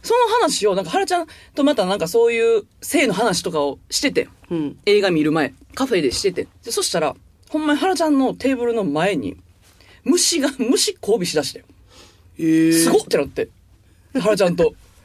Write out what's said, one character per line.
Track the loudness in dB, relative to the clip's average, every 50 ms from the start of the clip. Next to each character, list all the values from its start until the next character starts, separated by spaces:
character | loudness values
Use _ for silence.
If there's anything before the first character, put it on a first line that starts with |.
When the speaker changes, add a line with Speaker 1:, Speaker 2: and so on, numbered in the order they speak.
Speaker 1:
そ | -2 0 2
の | 2 2 2 2
話 | 2 2 0 0 0 0
を | 0 0
な | 0
ん | -4
か | -2
原 | -2 -2 0
ち | 0
ゃ | -2 -4
ん | -4 -6 -14 -20 -20 -12 _
と | 0 0
ま | 2 2
た | 0 0
な | -2 -2
ん | -2
か | -4 0
そ | 2 2 2 2
う |
い | 2 2 2 2 2 0
う | -2 _ _ _
性 | -10 -2 0 0 2
の | 2 0
話 | 0 0 0 0 -2
と | -4 -4
か | -2 -2
を | -2 -2 -4 -8 _ _
し | -6 -2
て | -2 0
て。 | 0 -2 -4 -4 -12 _ -12 _
Speaker 2:
う | -6
ん。 | -4 -4 -6 -8 -4 _
Speaker 1:
映 | 2 2 4
画 | 4 2
見 | 0 2 0
る | 0
前。 | 0 0 -2 -2 -6 _ -20 _ -6
カ | -6 -4
フ | -2 0
ェ | 0
で | 0 0
し | -2 0
て | -4 -4
て。 | -4 -4 -10 -10 _ _
で、 | -12 -8
そ | -6 -4
し | -4 -2
た | -2 -2
ら、 | -2 -2 -4 -8 _ _ _ _ _ _
ほ | -6 -2
ん | 0
ま | 0
に | 0 0
原 | 0 0 0
ち | 0
ゃ | 0 2
ん | 2 2
の | 2 0 -2
テ | -2 -2 -2
ー | -2
ブ | 0 -2
ル | -2 -2
の | -2 -2
前 | -2 -2 0 0 0 -2
に、 | -2 -6 -8 -10 -12 -20 _ _ _ _ _ _ _ -20 -20 -20 -8 _
虫 | 0 2 2 2 0 0 0
が、 | -2 -2 -2 -2
虫 | 0 0 0 0 0 -2 -4 _
交 | -2 0 0 0
尾 | 0
し | -2 -2
だ | -2
し | -4 -4 -10
て。 | -14 _ _ -20 _ -20 _ -20 -20 -20 -20 _ _ _ -20 -10 -4
Speaker 2:
え |
ー。 | 0 2 4 4 4 4
Speaker 1:
す | 4 2 2 4
ご | 2 2
っ |
っ | 2
て | 2 0
な | -2 -2
っ | -2
て。 | -4 -6 -6 -6 _ _ _ _ _ _ _ _ _ _ _ _ -6 -2
原 | 0 0 2
ち | 2
ゃ | 2 0
ん | 2
と。 | 2 0 0 0 -6 -20 -20 _ -20